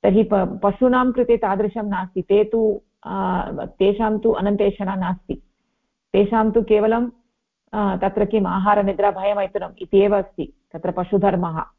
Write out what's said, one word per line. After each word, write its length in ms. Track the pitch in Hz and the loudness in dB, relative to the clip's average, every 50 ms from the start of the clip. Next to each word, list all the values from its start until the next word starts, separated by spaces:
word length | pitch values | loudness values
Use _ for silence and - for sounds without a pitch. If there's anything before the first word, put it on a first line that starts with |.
| - | 2
तर्हि 200 | 202 190 214 226 | 2 4 4 2
प-, 360 | 220 214 196 185 180 202 202 - | 2 0 0 0 -2 -4 -2 -2
पशूनां 480 | 202 202 - 254 254 247 247 254 254 | -2 0 2 0 2 2 2 0 0
कृते 260 | 233 254 247 240 233 220 | 0 -2 0 0 0 0
तादृशं 460 | - 202 196 190 202 208 202 226 214 | 0 -2 -2 -2 -2 -4 -4 -6 -6
नास्ति, 380 | 208 196 185 185 185 _ 190 | -6 -6 -6 -6 -6 _ -8
ते 220 | 180 _ 196 208 214 | -2 _ 2 2 2
तु, 380 | 214 220 226 220 214 202 208 _ _ _ _ - | 2 0 0 0 0 0 -2 _ _ _ _ -14
आ, 380 | - 190 196 190 185 185 180 - - | -10 -6 -4 -4 -2 -2 -2 -4 -6
तेषां 680 | - - - - - _ 190 196 202 202 226 220 214 214 | -8 -10 -10 -12 -4 _ 2 2 2 2 0 -2 -2 0
तु 120 | 214 226 | 0 0
अनन्तेषणा 640 | 220 - 190 202 208 202 - 202 196 - 202 190 196 | 0 2 0 -2 0 2 0 0 0 -2 -6 -6 -4
नास्ति, 380 | 190 185 185 185 - _ _ - - _ _ _ _ _ _ _ _ _ _ _ _ _ _ - | -4 -4 -4 -4 -6 _ _ -12 -12 _ _ _ _ _ _ _ _ _ _ _ _ _ _ 2
तेषां 380 | 196 202 202 226 226 220 220 | 2 2 4 2 2 2 2
तु 100 | 214 233 | 2 2
केवलं, 480 | 220 226 220 214 208 220 226 233 240 247 - _ _ _ _ _ _ _ _ _ _ _ - | 2 4 2 2 4 2 2 0 -2 -4 -6 _ _ _ _ _ _ _ _ _ _ _ -4
आ, 240 | 214 208 196 190 185 | -2 -2 0 0 0
तत्र 280 | 190 196 196 214 208 | -2 -2 0 0 -2
किम् 220 | 202 208 220 196 180 | 0 0 0 0 0
आहारनिद्राभयमैथुनम् 1300 | 175 190 185 202 208 208 202 196 190 190 202 202 190 190 190 202 208 202 196 190 _ 208 190 175 - - | -2 0 2 2 2 2 2 0 0 0 0 0 0 0 -2 -2 0 0 -2 -4 _ -6 -8 -8 -12 -14
इत्येव 380 | 185 - - 196 196 208 202 196 | -12 0 4 4 4 4 2 0
अस्ति 360 | 190 - _ - 165 - - _ _ _ _ | -2 -4 _ -10 -10 -10 -10 _ _ _ _
तत्र 180 | 165 - 180 | -8 -6 -6
पशुधर्मः। 680 | 180 - 180 - - 196 180 202 180 180 180 170 160 160 - - _ | -4 -4 -4 -2 0 2 2 2 0 0 -2 -4 -4 -6 -8 -10 _